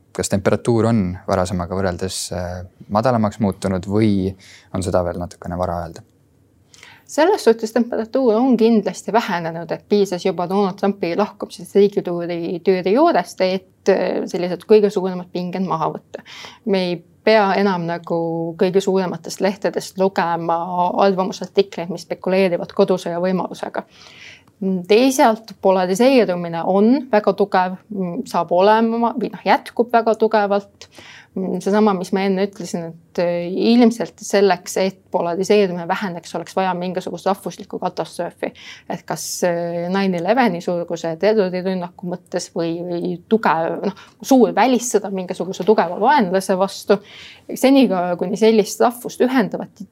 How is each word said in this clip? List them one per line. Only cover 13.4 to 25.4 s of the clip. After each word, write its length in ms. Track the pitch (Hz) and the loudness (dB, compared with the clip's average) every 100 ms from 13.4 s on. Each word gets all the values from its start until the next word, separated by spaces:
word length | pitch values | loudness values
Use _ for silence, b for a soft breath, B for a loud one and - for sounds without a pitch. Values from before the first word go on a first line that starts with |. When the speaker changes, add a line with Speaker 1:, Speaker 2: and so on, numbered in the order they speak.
| 185 190 - _ - | -2 -2 -8 _ 0
Speaker 2:
äh, 380 | 190 185 - - | 2 0 -2 -4
sellised 400 | 180 180 175 - | -4 -4 -6 4
kõige 240 | 214 208 | 6 6
suuremad 400 | 202 185 180 180 | 0 -4 -6 -8
pinged 320 | 175 180 185 | -6 -6 -4
maha 320 | 185 160 156 160 | -2 -2 -2 -4
võtta. 320 | - - B B B B - | -14 -18 B B B B -2
Me 240 | 190 180 | 0 0
ei 160 | 175 - _ - | -4 -10 _ 4
pea 220 | 220 196 190 | 4 4 2
enam 240 | 202 180 | 2 0
nagu 340 | 170 170 170 170 165 165 165 165 | -4 -6 -4 -4 -2 -4 -6 -2
kõige 240 | 190 185 | 2 2
suurematest 640 | 190 190 180 170 - - | 2 0 -2 -6 -12 -2
lehtedest 540 | 190 196 180 - - - | -2 0 -4 -4 -8 -2
lugema 560 | 190 196 170 170 170 170 175 180 180 - | 0 0 -2 -2 -2 -2 -2 -2 0 2
arvamusartikleid, 880 | 196 185 185 - 185 - 196 - 170 | 2 2 -2 -6 -4 -2 -2 -4 -10
mis 140 | 170 - | -10 -10
spekuleerivad 640 | 175 - 185 190 170 180 | -8 -2 0 2 0 -4
kodusõja 480 | - 196 180 175 170 | 0 2 0 -2 -4
võimalusega. 640 | 180 185 - 180 - - - B B B B B B _ 190 185 180 | -2 -2 -4 -8 -8 -10 -12 B B B B B B _ -4 -4 2
Teisalt 640 | 214 269 262 262 220 | 4 4 4 4 2